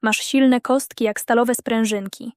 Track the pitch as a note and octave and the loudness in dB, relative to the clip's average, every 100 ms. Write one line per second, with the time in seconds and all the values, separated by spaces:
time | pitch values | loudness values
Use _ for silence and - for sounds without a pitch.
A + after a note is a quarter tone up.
0 | A3+ C#4 - C4+ C4+ B3 - C4 - - | 0 -2 0 2 4 2 2 0 0 -4
1 | A3 G#3 - A3+ A#3+ A#3+ - A3+ A3 G#3 | -4 -4 0 2 2 -2 -2 -2 0 -2
2 | F#3+ - A#3+ | -6 -12 -16